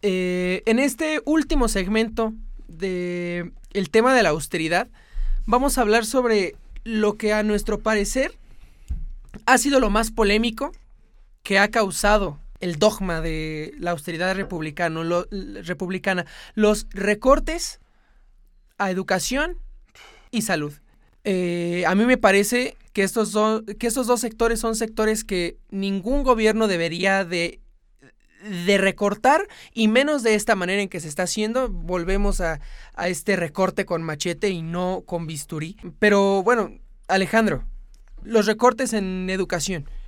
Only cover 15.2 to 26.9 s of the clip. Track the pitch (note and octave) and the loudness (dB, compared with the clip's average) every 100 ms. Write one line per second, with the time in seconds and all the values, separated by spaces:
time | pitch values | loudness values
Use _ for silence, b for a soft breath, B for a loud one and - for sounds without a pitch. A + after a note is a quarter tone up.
15.2 | F3+ G3+ F#3+ - E3 D#3+ F3+ F#3+ G3 F#3 | -2 -10 -10 -14 -10 -8 -6 -4 -2 -2
16.2 | E3+ B B - G#3+ G#3+ - G3 F#3+ G#3 | -4 B B 2 2 2 -2 -4 0 2
17.2 | B3+ D4 - E4 - - _ _ _ _ | 4 4 2 -4 -8 -12 _ _ _ _
18.2 | _ _ _ _ _ _ G3 F#3 G3 F#3 | _ _ _ _ _ _ -2 -2 0 -2
19.2 | - C4 D#4+ - - - - B B B | 0 -2 -4 -6 -14 -18 -20 B B B
20.2 | B A#3 A3 E3+ D3 D3 _ _ _ _ | B -4 0 -2 -2 -8 _ _ _ _
21.2 | - F#3 F3+ F3 F3 F3 E3 F#3+ A#3 B3+ | -2 0 0 -2 -2 0 2 4 4 6
22.2 | G#3+ G3 G3+ A#3+ B3+ - - - G3 A#3 | 6 6 4 0 -2 -6 -8 0 0 0
23.2 | G#3+ G#3 G#3+ A3 A3 - A#3 A#3 A#3 A#3+ | 0 2 2 0 -4 -4 -4 -2 0 0
24.2 | A#3+ - A#3 A3+ A3+ A3+ A3 A3 G#3+ A3 | 0 0 0 0 -2 -2 -4 0 0 0
25.2 | - F#3 F3 - _ G3 G3 G3 F#3 C#4+ | -2 -4 -4 -6 _ -6 -4 -4 -2 0
26.2 | C4 A#3+ G#3+ G#3+ A3 F3 E3 | 2 4 4 2 0 0 -2